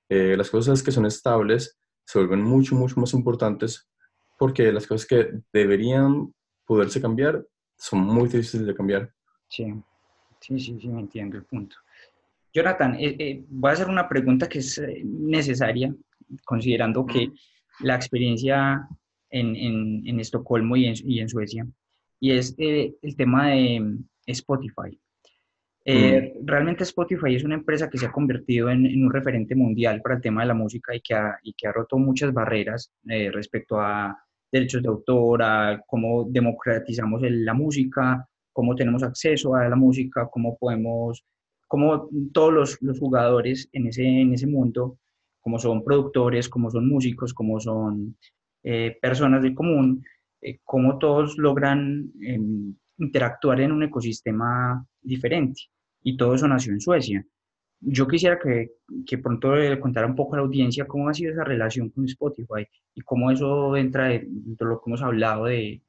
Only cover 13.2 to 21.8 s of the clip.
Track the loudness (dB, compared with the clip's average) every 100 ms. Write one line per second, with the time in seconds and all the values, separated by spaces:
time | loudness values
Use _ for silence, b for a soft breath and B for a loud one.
13.2 | -8 -10 -12 0 2 2 0 -2 0 0
14.2 | 2 2 2 -4 -6 -6 -8 -8 -8 -6
15.2 | -2 0 0 0 0 0 -2 -4 _ _
16.2 | -20 -20 -6 -2 0 2 0 0 -2 -2
17.2 | -2 b b b b -6 -2 -2 -2 -2
18.2 | 0 0 0 2 2 0 -6 -18 _ _
19.2 | _ -4 -4 -2 -2 -2 -2 -4 -4 -6
20.2 | -4 -8 -2 0 2 2 2 0 -4 -4
21.2 | -4 -6 -6 -8 -12 -14